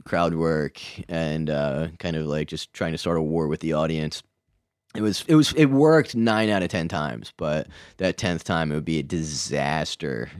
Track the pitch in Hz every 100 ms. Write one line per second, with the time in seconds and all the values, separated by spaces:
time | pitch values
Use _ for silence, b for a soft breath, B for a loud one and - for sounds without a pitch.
0 | - 87 85 82 82 78 71 - - -
1 | - 82 80 78 78 73 71 71 80 85
2 | 90 80 78 76 78 80 - - 85 80
3 | 87 85 78 82 78 78 80 78 80 80
4 | 78 - - _ _ _ _ _ _ -
5 | 107 98 - 156 147 - 147 135 156 160
6 | - 117 113 107 110 101 90 95 82 90
7 | 73 58 - - 78 76 - B B -
8 | 92 - 92 82 - 85 78 76 80 80
9 | 69 87 78 69 - 71 69 78 78 -
10 | 76 62 60